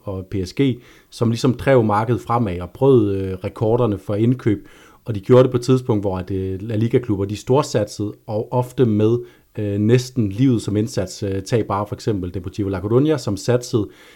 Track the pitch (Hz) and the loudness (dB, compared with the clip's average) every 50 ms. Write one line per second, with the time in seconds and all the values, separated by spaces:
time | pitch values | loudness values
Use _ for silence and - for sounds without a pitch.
0 | _ 104 95 95 92 - - 98 90 90 - - 139 135 117 123 - - - - | _ -10 -8 -8 -8 -6 -6 -6 -6 -4 -2 0 0 0 0 -4 -10 -18 -20 -20
1 | _ _ - - 120 113 117 117 - 135 113 - - 139 135 123 110 110 104 208 | _ _ -6 -2 0 0 0 2 0 0 0 0 2 4 4 4 4 4 2 0
2 | 226 123 117 - - - - - 117 98 87 87 87 87 - - 131 139 135 120 | 0 0 -2 -2 -2 -2 0 0 0 -2 -2 -6 -8 -10 -4 0 4 6 6 6
3 | 104 101 98 95 95 95 92 92 - 101 - - 117 107 117 123 123 110 101 92 | 6 4 0 -2 -4 -4 -6 -6 -8 -8 -6 -2 0 0 2 2 2 0 0 -4
4 | - - 104 101 113 120 131 127 - 117 101 - - - - - - - - _ | -4 -4 -2 0 2 2 0 0 0 0 -2 -2 -4 -12 -20 -20 -20 -20 -20 _
5 | _ - 110 101 - - 127 123 131 127 127 120 120 - 131 127 127 - 110 101 | _ -8 -8 -6 2 6 6 6 6 6 2 -2 2 2 2 2 2 0 -2 0
6 | 98 101 92 92 90 - 98 95 95 95 95 92 101 117 110 107 113 117 - 131 | 0 -2 -4 -4 -4 -4 -4 -4 -4 -4 -6 -8 -8 -6 -2 -2 0 2 2 0
7 | 127 - 107 92 98 95 107 101 - - 127 147 151 - - 117 104 - - - | 0 0 -2 -2 -2 -4 -4 -8 -2 2 2 2 2 0 -2 -2 -2 -2 -4 -6
8 | 104 107 - - _ - 107 104 120 - 127 123 123 123 - - 131 113 107 104 | -6 -6 -8 -10 _ -6 -6 -6 -4 -2 -2 -4 -4 -2 0 2 2 4 4 4
9 | 107 110 120 120 120 - - _ _ _ _ 110 104 104 101 101 104 110 120 127 | 4 2 2 0 -2 -8 -16 _ _ _ _ -8 -6 -4 -2 0 2 4 4 2
10 | 123 - - 127 110 98 98 107 135 135 120 107 - 107 101 104 110 113 - 110 | 2 -2 -2 -2 -2 -2 0 0 2 2 2 2 0 -2 -2 -2 -2 -2 -4 -6
11 | 92 92 - - 107 98 95 98 95 - 127 110 98 - 101 101 104 - 98 - | -6 -6 -8 -8 -6 -6 -6 -6 -4 -2 -2 -2 0 0 -2 -4 -4 -6 -8 -6
12 | - 120 104 92 90 90 - 98 87 92 - - 101 101 95 90 98 104 117 127 | -4 -4 -2 -2 -4 -6 -8 -8 -10 -8 -6 -4 -4 -4 -4 -4 -2 2 2 4
13 | 147 156 156 131 - 117 101 98 - - 120 123 123 - - 113 101 - - - | 4 4 0 0 -2 -4 -6 -4 -2 0 0 0 0 0 -2 -2 -2 -2 -6 -16
14 | - - - | -20 -20 -20